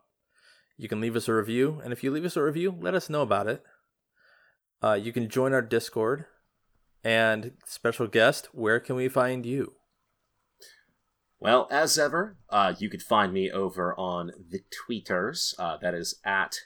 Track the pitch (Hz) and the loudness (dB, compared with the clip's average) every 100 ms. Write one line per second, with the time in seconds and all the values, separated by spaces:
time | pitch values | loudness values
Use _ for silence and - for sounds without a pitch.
0 | _ _ _ _ _ _ _ - 110 107 | _ _ _ _ _ _ _ -16 -8 -4
1 | 117 117 113 110 107 117 139 156 123 120 | -2 -2 0 0 2 2 0 -2 -8 -4
2 | 135 151 175 170 151 151 185 175 175 185 | -4 -2 -2 -2 0 0 -4 -4 -2 -2
3 | - 151 127 101 101 143 - _ _ _ | -2 -2 0 0 0 -4 -10 _ _ _
4 | _ _ _ _ _ _ _ _ 110 104 | _ _ _ _ _ _ _ _ 0 0
5 | 110 120 113 131 131 135 113 117 - 117 | 0 -4 -2 0 2 2 2 0 -2 -2
6 | 110 120 - _ _ _ _ _ _ _ | -2 -2 -6 _ _ _ _ _ _ _
7 | 113 113 113 107 117 - - - 117 - | 0 4 4 2 -4 -14 -16 -4 -2 0
8 | 113 113 117 151 - - 107 117 - 127 | 2 4 6 4 -4 -2 2 2 0 -2
9 | 127 135 127 127 117 139 - - _ _ | 0 2 0 -2 -4 -4 -6 -10 _ _
10 | _ _ _ _ _ _ - _ _ _ | _ _ _ _ _ _ -20 _ _ _
11 | _ _ _ _ 101 123 - 143 156 156 | _ _ _ _ 4 4 4 2 2 2
12 | 147 160 214 185 - 104 95 90 104 92 | 2 0 -4 -8 -2 2 2 2 -4 -8
13 | - 110 95 95 95 98 95 92 87 - | 2 4 4 2 -2 0 -2 -2 -4 -2
14 | 92 87 87 - 85 92 - - - 113 | -4 -4 -6 -10 -10 -10 -10 -12 -8 -8
15 | - 90 104 170 - - 85 80 90 87 | -2 -2 -2 -2 -4 -4 -6 -4 -2 -2
16 | 85 - 101 98 92 - | -6 -6 -2 0 0 -6